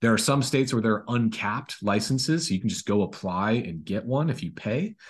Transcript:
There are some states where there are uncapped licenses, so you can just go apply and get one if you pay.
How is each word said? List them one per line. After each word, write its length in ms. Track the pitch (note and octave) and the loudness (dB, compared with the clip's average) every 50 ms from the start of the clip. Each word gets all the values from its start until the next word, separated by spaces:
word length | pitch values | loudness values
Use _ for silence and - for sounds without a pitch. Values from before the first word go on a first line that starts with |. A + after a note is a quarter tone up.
There 120 | - A#2 A2+ | 2 4 4
are 40 | G#2+ | 4
some 240 | - - C#3 C#3 | 4 4 2 2
states 300 | B2+ - - C3+ C3+ B2+ | 2 2 2 2 2 2
where 100 | B2+ A2+ | 0 0
there 120 | G#2+ A2 G#2+ | 2 2 2
are 120 | G#2 - A#2 | 0 0 -2
uncapped 760 | A#2+ A#2+ A#2 A2 A2 - A2 G#2 G#2+ G#2+ - - - - - | 0 2 2 0 0 -2 -4 -4 -4 -4 -6 -8 -10 -6 -2
licenses, 640 | G2+ G2+ G#2+ G#2 - C3+ C3 - - D#3+ E3+ - - | 0 0 2 2 0 0 0 0 0 0 0 0 0
so 60 | F#2+ | -2
you 80 | F#2 | 0
can 80 | - G#2+ | 0 -2
just 160 | F#2 - - | -4 -4 -2
go 160 | - G2+ G#2 | 0 2 2
apply 500 | G2 F2 - - - F#2 F2+ F#2 G2 G#2+ | 2 0 -2 -6 -6 -4 -2 -2 0 0
and 320 | A2+ B2 - F2+ E2 D#2+ D2+ | 0 0 -2 -4 -8 -8 -6
get 220 | - F#2+ G#2+ - | -6 -4 -4 -2
one 240 | A#2+ B2+ C#3 D#3 E3 | -2 0 0 0 0
if 120 | C3+ - | -2 -2
you 100 | F2 D#2+ - | -4 -8 -8
pay. 420 | - - G#2+ A2 C#3 F#3+ A3+ A3 - - - | -6 -4 -2 -2 -2 -2 -4 -6 -10 -20 -20